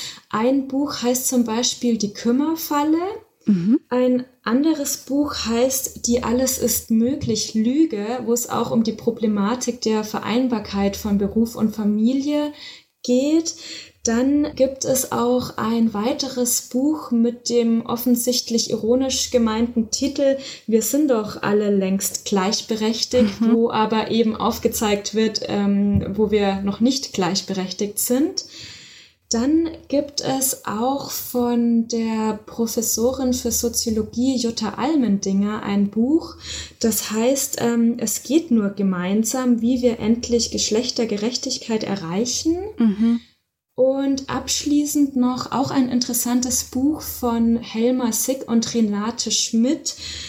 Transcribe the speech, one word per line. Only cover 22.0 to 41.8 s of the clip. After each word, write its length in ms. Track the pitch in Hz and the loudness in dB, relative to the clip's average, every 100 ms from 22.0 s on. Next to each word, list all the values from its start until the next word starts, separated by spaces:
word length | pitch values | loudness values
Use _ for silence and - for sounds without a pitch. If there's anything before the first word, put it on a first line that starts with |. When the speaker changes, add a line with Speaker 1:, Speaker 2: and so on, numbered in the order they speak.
| - - | -2 -6
Speaker 1:
gleichberechtigt, 1160 | - 196 190 214 - 220 214 226 - 247 214 196 | -2 0 2 -2 -2 -2 0 0 0 2 2 2
Speaker 2:
Mhm. 120 | 226 | 2
Speaker 1:
wo 160 | 233 233 | 4 2
aber 400 | - 214 220 - | 2 0 0 0
eben 280 | 226 220 214 | 2 2 2
aufgezeigt 760 | 220 226 220 214 214 202 - | -2 0 -2 0 0 0 -2
wird, 280 | 208 220 208 - | 0 0 -2 -4
ähm, 580 | 202 202 202 202 202 - 196 | 0 2 2 2 2 0 0
wo 160 | 214 | 2
wir 300 | 208 196 196 | 2 0 0
noch 180 | 196 202 | -2 2
nicht 320 | 240 277 - | 2 0 -4
gleichberechtigt 880 | - 175 196 - 190 185 - 202 - | -2 -2 -2 -4 -4 -4 -4 -6 -4
sind. 460 | - 247 339 381 - - - - - - - _ - | 0 2 0 -2 -10 -12 -18 -20 -20 -20 -20 _ -4
Dann 380 | 226 262 320 330 - - | -2 2 2 0 -6 -2
gibt 320 | 277 285 - | -2 -2 -4
es 440 | - 262 247 - - | -2 -2 -2 -4 -6
auch 460 | 208 247 277 - | -2 -2 -2 -6
von 800 | - - 247 240 240 240 233 226 | -10 -4 -2 0 2 2 2 0
der 500 | 233 226 220 220 214 - | -2 -2 -2 -2 -4 -6
Professorin 880 | - 226 233 226 - 233 262 254 | -4 -2 -2 -2 0 0 0 0
für 180 | 247 233 | 0 -2
Soziologie 880 | 226 240 - 233 220 214 233 254 254 | -2 -2 -2 -2 -2 -2 0 0 2
Jutta 380 | 226 226 220 - | 0 -2 -4 -2
Almendinger 880 | 247 320 220 196 196 196 208 214 | 0 2 2 2 2 0 0 -2
ein 260 | - 202 202 | -2 0 0
Buch, 480 | 220 247 330 - - - - - - | 2 2 2 0 -14 -14 -12 -12 -2
das 320 | 226 208 - | 0 0 -2
heißt, 460 | 214 240 277 - - | 0 2 2 -2 -2
ähm, 380 | 233 233 233 240 | 0 2 2 2
Es 240 | 226 - | -2 -4
geht 280 | - 302 - | 0 0 2
nur 180 | 233 196 | 2 2
gemeinsam, 920 | 202 196 180 180 208 226 262 254 226 | 0 0 0 0 0 0 0 2 2
wie 220 | 226 254 | 2 2
wir 180 | 240 240 | 2 2
endlich 520 | 214 233 - 240 226 | 0 0 2 0 0
Geschlechtergerechtigkeit 1300 | 208 - 214 247 - 220 202 214 247 269 - - 220 | -2 0 0 0 -2 -2 -2 -2 -4 -6 -6 -4 -4